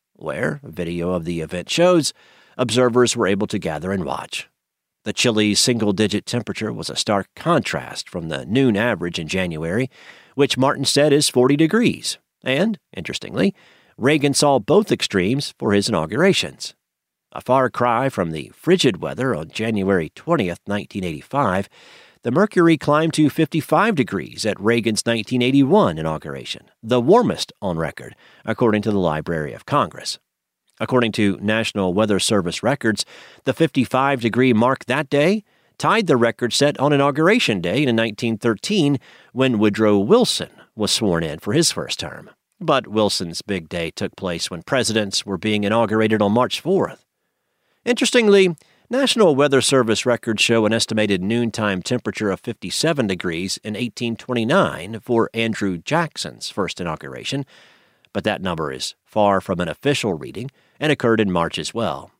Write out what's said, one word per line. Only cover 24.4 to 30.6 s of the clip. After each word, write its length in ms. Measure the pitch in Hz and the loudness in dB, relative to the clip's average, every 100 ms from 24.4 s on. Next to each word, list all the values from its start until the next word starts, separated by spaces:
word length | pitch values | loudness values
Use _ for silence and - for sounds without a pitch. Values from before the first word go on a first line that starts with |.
| 110 | -6
at 120 | 92 | -2
Reagan's 460 | 104 117 110 107 | 0 2 2 -2
nineteen 380 | 117 117 104 127 | -2 -2 -2 0
eighty-one 560 | 123 139 135 208 127 78 | 2 4 4 4 4 0
inauguration, 720 | 80 78 78 69 60 - - _ | -4 -4 -8 -12 -12 -14 -14 _
the 180 | 110 123 | -2 0
warmest 520 | 120 233 165 80 - - | 6 4 4 -2 -6 -6
on 160 | 98 82 | -4 -2
record, 400 | 76 - 60 - - _ - | -4 -6 -18 -20 -20 _ -8
according 340 | 110 120 107 | 0 2 2
to 80 | 110 | 2
the 80 | 101 | 0
Library 540 | 87 78 78 82 71 | 0 -2 -4 -4 -6
of 140 | 55 - | -10 -2
Congress. 520 | 143 92 - - - _ _ _ _ | -2 -2 -6 -12 -14 _ _ _ _